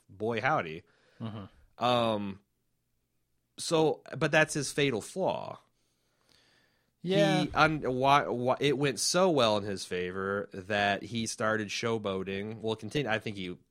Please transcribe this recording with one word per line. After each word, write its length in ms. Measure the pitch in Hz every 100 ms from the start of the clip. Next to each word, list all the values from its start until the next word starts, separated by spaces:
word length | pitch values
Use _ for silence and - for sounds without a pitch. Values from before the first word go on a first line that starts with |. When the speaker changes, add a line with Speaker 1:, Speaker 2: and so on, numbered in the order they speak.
| _
Speaker 1:
"Boy, 320 | 98 107 117
howdy." 420 | 131 151 85 78 - _ _ _
Speaker 2:
Mm-hmm. 640 | 113 107 95 - - -
Speaker 1:
Um, 560 | 123 120 117 107 101 92 _ _ _ _ _ _ _ _ _ _ _ -
so, 440 | - 160 156 - - 135
but 140 | 156
that's 220 | 156 156
his 180 | 151 135
fatal 280 | - 143 110
flaw. 560 | - 190 160 65 50 - _ _ _ _ _ _ _ _ _ _ _ _ _ _ 170
Speaker 2:
Yeah. 360 | 190 - 156
Speaker 1:
He, 80 | 143
un-, 280 | - 156 156
why, 460 | 123 127 135 143 90
why, 260 | 120 123 -
it 160 | 143 131
went 200 | 143 117
so 320 | - 175 190
well 280 | 147 113 104
in 80 | 104
his 180 | 95
favor 640 | - 90 90 95 98 101 -
that 500 | 98 92 104 101 98
he 240 | 107 117 110
started 400 | - 110 110 104
showboating. 960 | - 117 113 104 95 95 98 107 110
Well, 160 | 110 110
continue. 340 | 107 147 123
I 80 | 107
think 160 | 117 101
he, 220 | 92 87 _